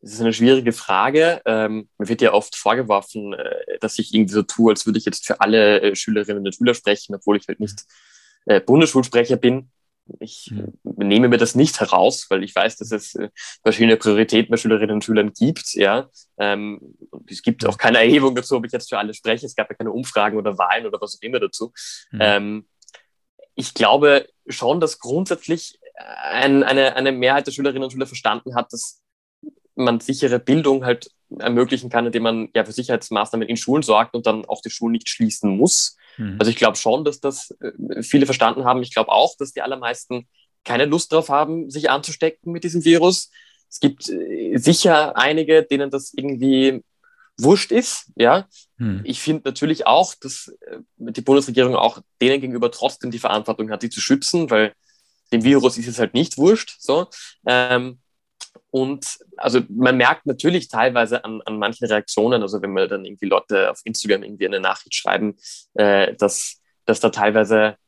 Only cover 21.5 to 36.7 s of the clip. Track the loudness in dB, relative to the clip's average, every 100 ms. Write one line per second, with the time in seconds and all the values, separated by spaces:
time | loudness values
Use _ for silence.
21.5 | -6 -14 -14 -18 -18 _ 0 2 2 0
22.5 | -8 -12 _ _ -20 _ _ _ _ -20
23.5 | -12 -10 0 4 6 6 4 2 _ -16
24.5 | -6 -2 0 -2 -4 -6 -4 -2 -6 -4
25.5 | -6 -6 _ -20 -20 -18 -12 -6 0 2
26.5 | 4 4 4 2 2 -2 0 2 2 -2
27.5 | -4 -4 -4 -8 -8 -10 -4 -4 -4 -4
28.5 | -6 -6 -8 -14 -16 _ _ _ _ -20
29.5 | _ _ -4 -2 -2 -4 -2 0 -2 0
30.5 | 0 2 0 0 -4 -6 _ _ -8 -2
31.5 | 0 0 -2 -2 -2 -2 -2 -2 -2 -2
32.5 | -2 -2 -4 -4 -4 -2 -4 -2 -4 -4
33.5 | -6 -2 -2 2 2 2 -2 -2 -2 -4
34.5 | -10 -10 -6 -4 -4 -4 -2 -2 -2 -2
35.5 | 2 2 2 -2 _ _ -12 -10 -2 0
36.5 | 2 0